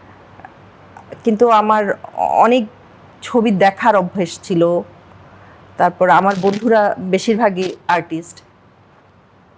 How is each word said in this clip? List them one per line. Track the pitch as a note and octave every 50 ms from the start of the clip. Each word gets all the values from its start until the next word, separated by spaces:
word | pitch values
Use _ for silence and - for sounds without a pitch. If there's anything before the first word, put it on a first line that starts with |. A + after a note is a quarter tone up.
| - - - - - - - - - - - - - - - - - - - - - - - - -
কিন্তু | A#3 G#3+ G3+ A#3+ A#3+
আমার | A3+ G#3+ G#3 G#3+ G#3+ G#3+ G#3 G3 - - - - -
অনেক | - F2 C#2 D2 B2 F#3 A3+ B3 B3+ G#3+ G#3+ - - - - - - - - - - -
ছবি | - - B3 G#3+ A#3+
দেখার | G3+ F3+ G3 G3 G3 - A#3+ A#3+ G#3+
অভ্যেস | G3 F#3 F3 - G3 F3 E3 - - -
ছিল। | - G3 E3+ E3+ E3+ F3 E3+ - - - - - - - - - - - - - - - - - - -
তারপর | - F3 F3 F3 - F#3 F3+
আমার | E3+ E3+ F#3 G3 G3 F#3 F3
বন্ধুরা | G3 G3 G#3 A3+ B3+ A3+ A3 G#3 G3 - -
বেশিরভাগই | F#3 F#3 F3+ F#3+ - A#3+ A3 G#3 A#3+ G#3 F#3+ F3+ F#3+ F3+ - - - -
আর্টিস্ট, | F3 E3+ E3 E3+ E3 D#3+ E3 - - - - _ _ _ _ _ _ _ _ _ _ _ _ _ _ _ _ _ _ _ _ _ _